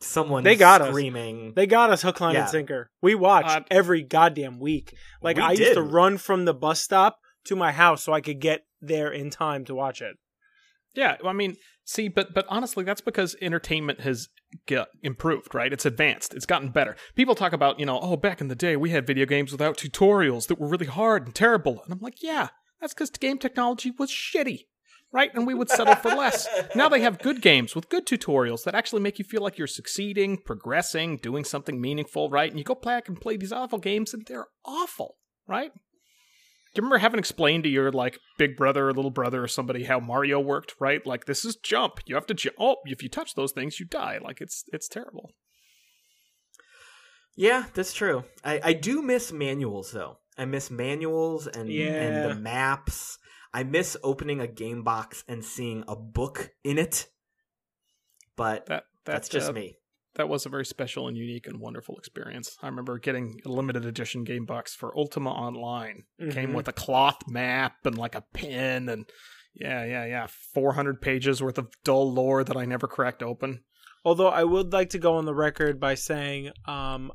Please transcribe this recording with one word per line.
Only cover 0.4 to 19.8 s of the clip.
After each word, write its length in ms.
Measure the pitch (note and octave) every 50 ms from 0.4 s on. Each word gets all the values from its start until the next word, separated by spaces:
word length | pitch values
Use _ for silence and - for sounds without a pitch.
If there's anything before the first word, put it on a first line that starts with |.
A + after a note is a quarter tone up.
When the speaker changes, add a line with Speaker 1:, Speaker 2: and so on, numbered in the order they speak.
| B2+
Speaker 2:
They 120 | G3 A#3
got 260 | G#3 F#3 F3 G3 F3+
us. 80 | D3 C3+
Speaker 1:
screaming. 640 | C#3 C#3+ C#3 C3 B2 A#2+ A#2 A2+ A2+ A#2 A2+ A2+ A2
Speaker 2:
They 120 | F#3 G3+ G3
got 240 | A3 A#3 A#3 A3+
us 100 | G3+ E3
hook, 180 | - F#3 F3 -
line, 140 | F3 E3 D3
Speaker 1:
Yeah. 60 | C3
Speaker 2:
and 80 | A2 G2+
sinker. 400 | - D#3 C#3+ - C#3+ B2+ A#2 - _ _
We 140 | - F#3+ A3
watched 340 | G3+ F3+ F#3+ G3 F3 D#3 D#3+
Speaker 3:
Uh, 120 | D#3 D#3 C#3+ -
Speaker 2:
every 320 | F#3 F#3+ F#3 E3+ F3+ E3 C#3
goddamn 560 | C3 - D#3 E3 E3+ D3 D3 C#3 B2+ B2 A#2+
week. 360 | C3+ D3+ D#3 C#3 - - - - - - - -
Like, 160 | - E3 - D#3+
Speaker 1:
We 60 | D#3
Speaker 2:
I 80 | E3
used 220 | F3+ G#3+ A3 A#3+ -
to 80 | F3+ D#3
Speaker 1:
did. 80 | D3
Speaker 2:
run 260 | D#3 E3+ F3+ F#3+ G3+ F#3
from 280 | - - G3 F#3 F3+
the 80 | E3+ D3
bus 280 | B2+ D3+ D#3 D#3+ -
stop 360 | - - G3+ F#3+ F#3+ G#3+ - _ _ _ _ _ -
to 100 | - G3
my 160 | F#3 F3 D#3+
house 320 | C#3 D#3 F3 F3 D#3 C#3 -
so 100 | D#3 D#3
I 80 | D#3
could 180 | D3 D3+ D3 C3+
get 220 | C#3 D#3 D#3 D#3 - _ _ _
there 300 | D3+ C#3+ D#3+ D3+ D3+ D3
in 180 | C#3+ C#3+ C#3 D3
time 340 | - - E3 D3+ C#3+ C#3 C3
to 100 | C#3 C3+
watch 260 | B2+ C#3 C3 B2 -
it. 140 | B2+ G#2 F2 _ _ _ _ _ _ _ _ _ _ _ _ _ _ _ -
Speaker 3:
Yeah, 200 | C4 C4+ F#3+ - - -
I 80 | F#3 F#3+
mean, 220 | G3+ G3+ F#3 E3+ - _ _ _ _ _
see, 240 | - - A3+ A3 G3+
but, 240 | - G3 F#3+ - E3+
but 120 | F#3+ F#3+ -
honestly, 340 | F#3+ A3+ B3 A3+ - G3+ F#3
that's 160 | F#3+ G#3 -
because 340 | - A#3 - - F#3+ E3 - -
entertainment 600 | F#3 F3 E3 D#3 - - D#3+ D#3 D3+ C#3+ C#3 -
has 260 | - C#3 C3 A#2 - - _ _ _ _ - - _ -
got 220 | C#3 B2+ - - _ _
improved, 540 | - C#3 B2 - - E3 D#3 - - - -
right? 160 | B2 A#2+ C3
It's 140 | C#3 C3 -
advanced. 480 | D3 A#2 A2+ D#3 C#3+ - - - - -
It's 120 | C3 -
gotten 240 | - F3+ D3+ C#3 C3
better. 280 | A#2+ D3+ C3+ G#2+ G#2 - - - -
People 180 | - B3+ B3+ A3+
talk 200 | - G3 F3 E3
about, 260 | C#3+ C#3+ C#3 - -
you 60 | D3
know, 120 | C#3 B2+ B2
"Oh, 160 | - F3+ F3 C#3+
back 240 | G3+ G3+ F3 -
in 80 | D3 C3+
the 60 | B2+
day, 200 | A#2+ F3 F3 D#3
we 140 | C#3 D#3 E3+
had 180 | E3+ D3 B2 C3
video 180 | C#3 C3 C3+
games 280 | C3 C#3+ C#3+ C#3+ C3 C#3+
without 240 | C3+ D3 D#3 D3+
tutorials 680 | -